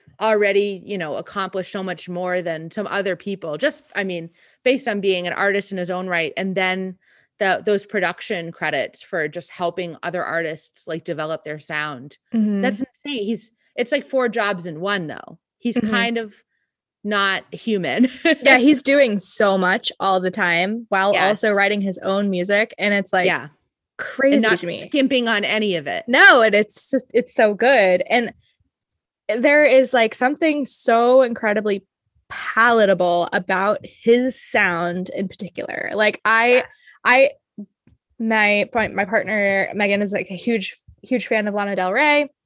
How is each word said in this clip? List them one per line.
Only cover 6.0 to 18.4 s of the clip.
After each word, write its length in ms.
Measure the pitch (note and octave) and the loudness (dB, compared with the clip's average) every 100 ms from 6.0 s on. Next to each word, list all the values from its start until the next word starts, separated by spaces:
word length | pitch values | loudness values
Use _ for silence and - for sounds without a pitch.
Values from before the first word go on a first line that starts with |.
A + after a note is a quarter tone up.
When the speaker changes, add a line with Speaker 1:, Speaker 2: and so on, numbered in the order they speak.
| F#3 | -4
Speaker 1:
right, 260 | E3+ D#3+ - | -2 -2 -4
and 180 | F#3+ | -4
then 420 | F#3+ F#3 F#3 F#3+ F3+ _ _ _ _ | -2 -2 -2 -6 -12 _ _ _ _
the, 220 | G3 E3+ G3 | 0 0 0
those 200 | G3+ - | -2 -2
production 680 | G#3 F3 F3+ - F#3+ E3+ | -4 -4 -4 -8 -8 -8
credits 500 | - D#3 D3 B2 - | -6 -4 -2 -4 -8
for 240 | - F3+ D3+ | -8 -6 -4
just 240 | E3+ - | -6 -14
helping 460 | - F3 F3 F3 D#3 | -6 -6 -4 -8 -8
other 180 | F3 F3 | -8 -6
artists, 640 | - E3 E3 D#3+ - _ - | -4 -4 -4 -8 -14 _ -10
like, 160 | D#3+ | -10
develop 400 | F3 D#3 D#3 D#3+ | -8 -6 -6 -8
their 140 | D#3 D3+ | -8 -14
sound. 600 | - D3+ D3+ C3 C#3+ - _ | -8 -6 -6 -10 -16 -20 _
Speaker 2:
Mm-hmm. 280 | A#3 G#3+ G3+ | -2 0 0
Speaker 1:
That's 200 | A#3+ G#3 | -2 -4
insane. 440 | C4 _ C#4+ C4+ | -10 _ -10 -6
He's, 260 | G3+ A3 - _ _ | -4 -6 -8 _ _
it's 160 | - B3 | -8 -4
like 180 | C#4+ - | -4 -2
four 200 | C4+ B3 | -2 0
jobs 360 | A3 G#3 F#3+ E3+ | 0 -2 -2 -8
in 140 | D#3 | -8
one, 260 | F#3+ G3+ D#3 | -4 -4 -4
though. 300 | G#2+ - - _ _ | -10 -16 -20 _ _
He's 180 | A#3+ B3 | -4 -2
Speaker 2:
Mm-hmm. 140 | G#3+ | -2
Speaker 1:
kind 280 | A#3 A#3 A#3 | 0 0 -2
of 160 | A3 - _ _ _ _ _ _ | -8 -16 _ _ _ _ _ _
not 420 | G#3 G#3 G3 F#3 - | -2 0 2 0 -6
human. 560 | - - G#3 D#3+ D3 B3+ - | -10 -4 -2 -2 2 0 2
<laughs> 80 | E4+ D#4 | 0 4